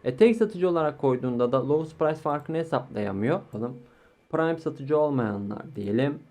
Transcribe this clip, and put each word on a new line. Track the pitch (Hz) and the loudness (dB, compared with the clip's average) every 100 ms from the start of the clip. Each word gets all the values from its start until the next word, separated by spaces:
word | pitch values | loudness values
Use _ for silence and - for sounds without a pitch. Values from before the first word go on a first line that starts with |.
E, | 131 131 | -4 6
tek | 226 226 | 6 6
satıcı | 208 180 180 | 0 2 0
olarak | 170 151 139 | 2 0 0
koyduğunda | 135 127 127 120 123 | 0 0 0 0 2
da | 135 135 | 2 2
lowest | 151 160 - | 0 -2 -2
price | 156 156 | -2 0
farkını | 156 147 147 160 | -2 -4 -4 -4
hesaplayamıyor. | 165 135 - 113 104 98 113 170 - | -2 -2 -2 -6 -4 -2 0 -2 -4
Bakalım. | 107 120 131 - _ _ _ _ | -8 -8 -10 -18 _ _ _ _
Prime | 160 160 160 | -2 0 0
satıcı | 160 151 135 151 | -4 -6 0 2
olmayanlar | 151 135 110 101 101 104 - 107 | 2 2 0 -4 -6 -8 -10 -8
diyelim. | 101 110 143 143 - | -2 0 0 -4 -14